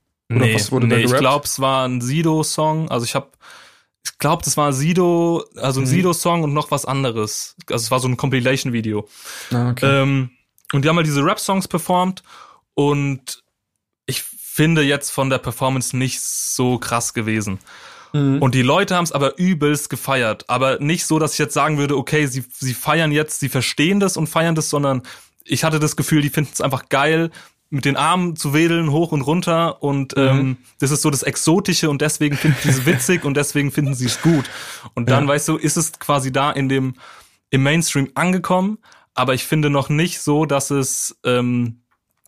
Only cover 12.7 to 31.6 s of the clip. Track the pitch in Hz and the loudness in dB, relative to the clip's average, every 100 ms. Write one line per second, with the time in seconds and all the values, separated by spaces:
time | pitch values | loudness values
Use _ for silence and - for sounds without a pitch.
12.7 | - 143 147 139 135 - - _ _ _ | -2 0 2 -2 -4 -8 -16 _ _ _
13.7 | _ _ _ - 135 - - - - 156 | _ _ _ -8 -8 -8 -14 -12 0 2
14.7 | 165 139 143 - - 135 127 127 117 131 | 4 2 0 -2 -4 0 0 -2 -4 -2
15.7 | 131 123 127 131 - - - - - 127 | -2 -2 -2 -4 -4 -6 -6 -6 -2 0
16.7 | 117 - 120 - - 110 110 101 95 - | 0 -2 -4 -4 -4 -2 -2 -4 -8 -10
17.7 | - - - - 147 139 135 135 131 123 | -20 -20 -20 -6 0 2 2 2 2 2
18.7 | 160 196 180 170 143 139 - 180 175 147 | 2 2 0 0 0 -2 0 0 2 2
19.7 | 147 - 127 - 135 113 104 - 123 131 | 0 -4 -8 -2 0 0 -2 -2 0 2
20.7 | - 147 170 - 156 151 - 147 151 147 | 0 0 -2 0 0 0 0 -2 0 0
21.7 | 147 143 139 131 151 143 131 123 - 131 | 0 0 0 0 0 0 -4 -10 -6 -6
22.7 | 120 - 156 160 147 151 - 135 135 120 | -4 0 2 2 2 0 -4 -4 -2 -2
23.7 | - 156 202 196 - 156 165 165 160 151 | 0 2 2 0 0 -2 0 0 0 0
24.7 | 147 143 131 - - - _ - 127 160 | 0 0 -2 -4 -18 -20 _ -6 -2 0
25.7 | 156 151 - 147 156 143 - 143 - 139 | 0 0 -2 0 2 2 -2 -4 -4 -2
26.7 | 131 - 139 147 160 165 - - _ _ | -4 -2 0 2 2 0 -6 -20 _ _
27.7 | 143 139 131 151 180 180 160 151 147 165 | -4 -2 0 0 0 0 -4 -2 2 2
28.7 | 170 160 147 165 151 131 170 180 165 165 | 2 2 0 0 0 0 0 2 0 0
29.7 | - 143 139 135 - 135 135 135 127 - | -2 -4 -2 -2 0 2 4 0 -4 -10
30.7 | _ 135 147 156 139 - - - 175 | _ -2 0 0 0 -4 -2 2 2